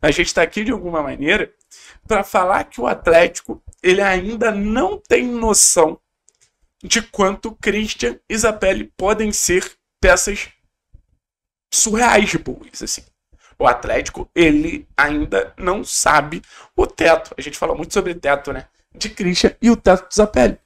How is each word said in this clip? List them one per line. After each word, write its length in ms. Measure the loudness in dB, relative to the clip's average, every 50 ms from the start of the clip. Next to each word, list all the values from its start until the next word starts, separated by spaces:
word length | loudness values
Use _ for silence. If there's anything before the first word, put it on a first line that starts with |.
| 2
A 80 | 2
gente 220 | 2 2 0 -2 2
tá 80 | 0
aqui 240 | 0 0 0 -6 -4
de 60 | -4
alguma 320 | -4 -6 -6 -6 -4 -4 -4
maneira 500 | -4 -6 -6 -2 0 0 0 -2 -6 _ _ _ _ -20 -20 -20 -20 -20 -20 _ -2
pra 160 | -2 -2 -2
falar 400 | 0 0 0 2 2 0 0 -2
que 160 | -4 -10 -6
o 60 | -4
Atlético, 760 | -4 -4 -2 0 4 6 6 6 4 0 -8 -12 -12 -14 -14 _ -20 -20 _ 0
ele 180 | 2 2 2
ainda 500 | 2 0 0 -2 -4 -6 -6 -2 -2 -2
não 460 | -2 -2 -4 -2 -2 0 -2 -2 -4
tem 300 | -8 _ _ 0 0 0
noção 760 | -2 -4 -4 -2 0 2 2 2 2 4 4 2 2 2 -6 _ _ _ _ _ _ _ _ _ _ _ _ _ _ _ _ _
de 200 | -4 -2 -2 -2
quanto 500 | -6 -2 0 0 0 0 -2 -10 -12 -12 _
Christian 580 | -4 -2 -2 -2 -2 -6 -6 -4 -4 -6 -6 -6 _
e 120 | _ -6 0
Zapelli 520 | 0 0 0 0 0 -2 0 -2 -6 -12 _
podem 340 | _ 0 0 0 0 -2 -4
ser 400 | -2 -4 -2 0 0 0 -2 -4 -14 _ _ _ _ _
peças 480 | 2 2 4 4 2 -4 -6 -8 -10 -14 _ _ _ _ _ _ _ _ _ -20 _ _ _ _ _ _ _ _ _ _ _ _ _ _
surreais 600 | -2 0 0 0 2 2 2 2 2 2 0 -2
de 80 | -2 -6
boas, 440 | -6 -6 -12 -12 -14 -20 _ -14 -10
assim. 200 | -10 -10 -10 -12 _ _ _ _ _ _ _ _ _ _ _
O 80 | 2
Atlético, 600 | 2 2 2 -2 -2 -2 -2 -2 -4 -10 -12 -14 _ _
ele 540 | 2 4 4 4 2 0 -2 -6 -8 -12 _ _
ainda 560 | 0 0 0 0 -4 -4 -2 -2 -2 -2 -4 -10 -8
não 260 | -4 -4 -4 -4 -6
sabe 560 | -6 -6 -2 0 2 2 2 2 0 -8 -12 -14 _ -20 -20 -20 _ _
o 120 | -2 -2
teto. 480 | -2 0 0 4 4 4 4 2 -8 -14
A 60 | -12 -12
gente 160 | -12 -8 -6
fala 160 | -4 -4 -4
muito 180 | -4 -6 -4 -4
sobre 220 | -4 -2 -4 -6
teto, 400 | -6 -2 -2 -2 -2 -2 -8 -10
né? 140 | -10 -12 _ _ _ _ _ _
De 160 | -12 -12 -12
Christian 440 | -8 -4 -4 -2 -2 2 2 2 0 _
e 100 | 2 2
o 60 | 2
teto 320 | 4 4 4 4 4 2 -6
do 60 | 0
Zapelli. 440 | 0 0 2 4 2 2 2 2 -2 _